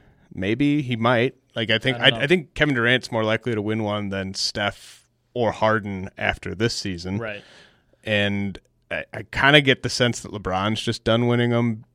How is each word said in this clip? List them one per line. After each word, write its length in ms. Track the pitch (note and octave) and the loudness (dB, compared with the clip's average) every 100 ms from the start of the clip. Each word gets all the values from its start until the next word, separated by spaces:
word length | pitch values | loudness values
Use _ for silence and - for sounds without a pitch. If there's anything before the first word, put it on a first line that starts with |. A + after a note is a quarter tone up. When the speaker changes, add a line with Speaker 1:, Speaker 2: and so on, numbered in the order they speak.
| _ _ _ | _ _ _
Speaker 1:
Maybe 480 | - F#2+ A#2+ C#3+ D3 | -6 -2 2 2 2
he 140 | B2+ A#2+ | 0 0
might. 400 | A2+ B2 C3 - _ - | 2 4 2 -2 _ -6
Like, 140 | A2 | 0
I 80 | A2+ | 0
think, 200 | C3 B2 | 0 2
Speaker 2:
I 60 | C3 | 2
don't 40 | |
Speaker 1:
I, 40 | A#2 | 2
Speaker 2:
know. 40 | |
Speaker 1:
I 40 | C#3+ | 2
think 260 | F#3 - | 0 0
Kevin 220 | - D3+ C3 | -2 0 2
Durant's 360 | A#2 B2+ - | 2 2 0
more 120 | A#2 G#2+ | -2 0
likely 280 | A2 - | 0 -2
to 80 | A2 | -2
win 220 | G#2 A2 | -2 -2
one 240 | G#2+ G#2 G2+ | -2 -4 -4
than 240 | G2 F#2+ | -6 -6
Steph 720 | F#2+ - A2+ G2+ - - - _ _ _ | -6 -6 -2 -4 -4 -16 -20 _ _ _
or 180 | B2 A2+ | -2 -2
Harden 580 | - A2 A2 G2+ F#2+ F#2+ - | 2 2 2 -2 -8 -10 -6
after 380 | G#2 G2+ G2 F2+ | -4 -4 -6 -2
this 180 | A2+ | -2
season. 440 | - G2+ F2 F2+ G2+ | -2 -8 -8 -4 -4
Speaker 2:
Right. 260 | A2+ G#2 - - - _ _ _ | -6 -10 -16 -20 -20 _ _ _
Speaker 1:
And 540 | - G#2 G2+ G2+ G2+ F#2 _ _ - | -2 0 0 0 -4 -8 _ _ -10
I, 160 | E2+ - | -10 -8
I 100 | - | -12
kinda 380 | G#2+ - C3+ D3+ | -10 2 6 6
get 220 | C3+ B2+ | 6 2
the 60 | B2 | 0
sense 300 | - A#2+ A#2 | 0 0 0
that 100 | - | -6
LeBron's 500 | G#2 F#2+ F#2 G2+ A2 | -10 -4 -2 -2 -2
just 220 | - A2+ | -4 -4
done 240 | - A2+ A#2+ | 2 2 2
winning 240 | A#2+ A#2+ | 2 2
them, 340 | A#2+ A#2+ A2 - | 2 0 -2 -10